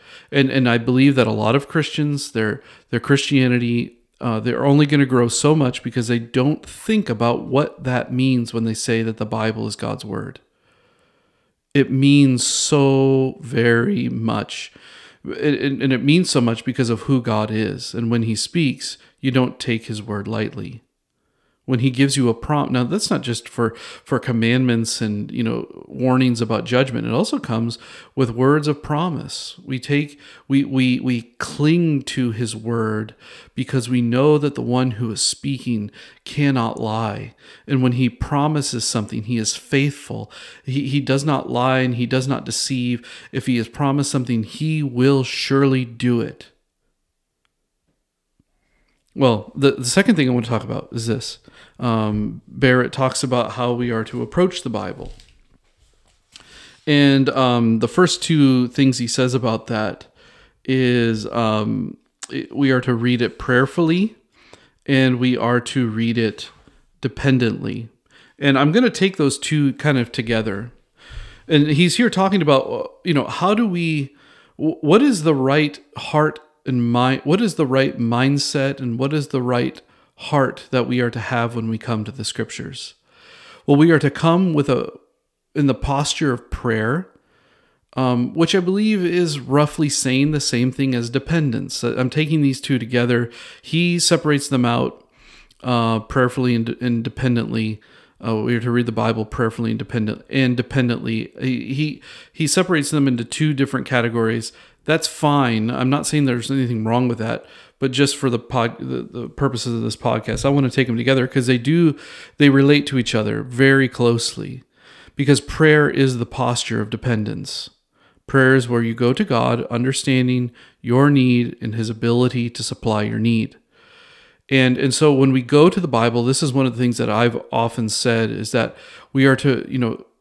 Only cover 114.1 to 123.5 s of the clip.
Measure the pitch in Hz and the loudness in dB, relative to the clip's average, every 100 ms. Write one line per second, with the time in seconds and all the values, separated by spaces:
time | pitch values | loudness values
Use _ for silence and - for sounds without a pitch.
114.1 | 117 - - 101 123 - _ - - - | 2 -2 -8 -12 -12 -18 _ -20 -20 -14
115.1 | - 139 135 - - 156 151 147 - 135 | -2 2 2 0 2 4 6 4 2 0
116.1 | 120 120 - 123 117 - 113 107 117 123 | 0 -6 -4 -2 -2 -4 -6 -6 -6 -2
117.1 | 110 107 - - - - _ _ _ _ | -2 -4 -8 -10 -12 -12 _ _ _ _
118.1 | _ - 135 131 135 120 120 117 113 123 | _ -2 4 6 4 2 -2 -2 0 0
119.1 | 127 202 117 123 120 - 117 127 135 - | 2 0 0 0 0 -2 -2 -2 -2 0
120.1 | 131 127 127 123 - - _ 117 123 143 | 2 2 0 -2 -8 -20 _ 0 4 6
121.1 | 143 127 123 120 - 113 110 110 110 117 | 6 4 4 0 -4 -6 -4 -6 -2 0
122.1 | 123 123 123 120 - 117 - 117 107 107 | 2 2 0 -4 -6 -8 -4 -2 0 -2
123.1 | 110 113 113 107 | 0 0 0 -2